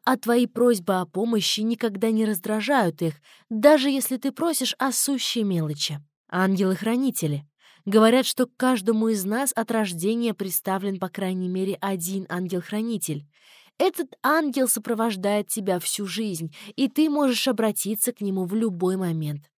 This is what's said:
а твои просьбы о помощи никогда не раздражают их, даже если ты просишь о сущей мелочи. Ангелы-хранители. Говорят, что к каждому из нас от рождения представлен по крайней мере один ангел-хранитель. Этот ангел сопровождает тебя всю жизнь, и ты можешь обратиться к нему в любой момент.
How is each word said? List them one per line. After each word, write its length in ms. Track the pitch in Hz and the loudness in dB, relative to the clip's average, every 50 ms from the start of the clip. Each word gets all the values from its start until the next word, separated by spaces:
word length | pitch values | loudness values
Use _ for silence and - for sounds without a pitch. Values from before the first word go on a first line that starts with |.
| - | 0
а 140 | 254 262 214 | 2 2 2
твои 280 | - 233 240 247 247 | 2 2 4 4 4
просьбы 500 | 233 - 220 247 247 240 190 170 - 190 | 2 2 4 4 4 4 4 2 0 0
о 100 | 185 180 | 0 0
помощи 560 | - - 185 214 233 233 214 - - - 208 | -2 -2 -2 -2 0 2 0 0 0 -2 0
никогда 500 | 214 226 233 - - 226 196 196 226 226 | 0 -2 -2 0 -2 -2 -2 0 0 2
не 140 | 220 220 220 | 2 2 2
раздражают 760 | 214 214 196 - 214 214 220 208 240 285 262 208 170 160 - | 2 0 -2 -2 -2 -2 -2 0 2 4 4 4 2 0 0
их, 120 | 170 165 151 - _ _ - - _ - | -2 -2 -2 -4 _ _ -20 -20 _ -8
даже 400 | 226 214 214 285 311 294 262 285 | -2 4 6 6 6 6 4 2
если 280 | 269 269 254 - 262 240 | 0 0 0 -2 -4 -2
ты 160 | - 277 - | -2 -4 -4
просишь 420 | - 320 339 311 - 262 233 - - | -2 -2 0 0 0 -2 -4 -2 -2
о 140 | 262 269 | -2 -2
сущей 520 | 240 - - - 277 247 - - - 240 214 | 0 0 0 0 -2 -2 -2 -4 -2 -2 0
мелочи. 580 | 202 185 170 156 151 151 147 - - 147 147 - _ _ _ _ - | 0 0 0 0 -2 -4 -4 -6 -6 -6 -8 -12 _ _ _ _ -6
Ангелы-хранители. 1160 | - 180 185 190 190 180 202 185 190 - 202 220 233 247 269 262 - - - 147 147 143 147 _ _ _ _ _ _ _ - | -2 0 2 2 2 2 2 2 0 0 -2 -2 0 0 0 -2 -2 -2 -2 -2 -2 -2 -6 _ _ _ _ _ _ _ -4
Говорят, 400 | 196 196 220 220 220 240 262 254 | 2 4 6 6 8 6 6 4
что 200 | - - - 254 | 2 0 0 0
к 120 | 247 _ - | -2 _ -2
каждому 500 | 254 254 254 220 185 220 226 220 220 226 | 0 2 2 2 2 0 2 2 2 2
из 160 | 220 202 185 | 0 0 -2
нас 300 | 190 214 247 277 262 - | -2 -2 -2 -2 -2 -2
от 160 | 220 226 - | -2 -2 -2
рождения 640 | 233 220 214 185 175 165 170 208 226 233 233 233 208 | 0 0 0 -2 -2 -2 -2 -2 0 0 0 -2 -2
представлен 640 | - 202 190 170 - - 196 190 196 196 202 196 180 | -4 -4 -4 -4 -4 -2 -2 -2 -2 -2 -4 -4 -4
по 80 | 190 175 | -6 -8
крайней 400 | - - 196 185 185 185 180 180 | -6 -4 -4 -4 -2 -2 -2 -4
мере 300 | 185 185 190 190 190 - | -2 -2 -2 -2 -4 -4
один 460 | - 196 196 180 165 185 196 196 190 - | -4 -4 -4 -4 -4 -4 -6 -6 -6 -6
ангел-хранитель. 960 | - 180 185 175 185 180 170 - 214 214 220 233 226 190 - - 151 147 - - _ _ _ _ - - _ _ _ - | -6 -6 -4 -4 -4 -6 -6 -4 -6 -4 -4 -4 -4 -4 -4 -6 -6 -6 -8 -14 _ _ _ _ -20 -20 _ _ _ 0
Этот 320 | 320 370 - - 311 254 - - | 0 0 0 -2 -8 -8 -8 -4
ангел 460 | - 262 302 330 311 285 240 277 262 240 | 0 0 2 2 2 0 0 0 0 0
сопровождает 800 | - 226 214 240 233 214 226 233 208 185 185 202 208 208 208 - | 0 -2 -2 -4 -2 0 0 -2 -2 -2 -2 0 0 0 -2 -4
тебя 320 | - 220 190 196 180 180 | -6 -6 -2 -2 -2 -2
всю 260 | - - - - 202 | -2 -4 -6 -4 -6
жизнь, 480 | 185 170 214 226 208 180 160 165 160 - - 208 208 - | -6 -4 -4 -4 -4 -4 -6 -6 -8 -10 -12 -20 -12 -4
и 140 | - 269 - | -2 -2 0
ты 200 | - - 311 320 | 2 2 2 2
можешь 380 | 285 302 285 262 240 214 - 262 | 2 2 2 2 2 2 0 0
обратиться 640 | 240 202 220 214 208 - - 190 220 - - 247 | 0 2 0 0 0 -2 -4 -4 -4 -2 -2 -4
к 80 | 240 - | -4 -4
нему 240 | 208 196 190 185 185 | -4 -4 -2 -2 -2
в 100 | 175 196 | -2 -2
любой 440 | 226 233 220 180 170 185 185 185 190 | -2 -2 -2 -2 0 0 0 0 0
момент. 520 | 185 175 165 160 156 147 147 147 143 _ _ | -2 -2 -2 -2 -4 -6 -6 -8 -12 _ _